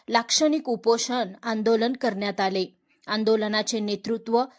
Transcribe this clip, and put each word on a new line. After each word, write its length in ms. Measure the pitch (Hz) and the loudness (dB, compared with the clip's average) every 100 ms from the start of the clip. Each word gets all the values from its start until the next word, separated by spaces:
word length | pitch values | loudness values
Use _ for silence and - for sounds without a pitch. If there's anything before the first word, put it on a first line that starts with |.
| - | -2
लाक्षणिक 600 | 233 233 - 311 302 - | 0 2 2 2 2 -2
उपोषण 640 | 226 226 233 - 247 196 190 | -2 2 2 2 -2 -4 -6
आंदोलन 500 | 233 220 214 226 233 | -6 -2 2 2 0
करण्यात 480 | 262 240 196 202 196 | -2 -2 -2 -4 -2
आले. 260 | 190 190 185 _ _ _ - | 0 0 -4 _ _ _ -8
आंदोलनाचे 720 | 214 214 220 214 214 214 226 | -2 2 2 2 -2 -2 -2
नेतृत्व 640 | 208 202 214 226 226 233 254 | -2 -4 -4 -6 0 0 0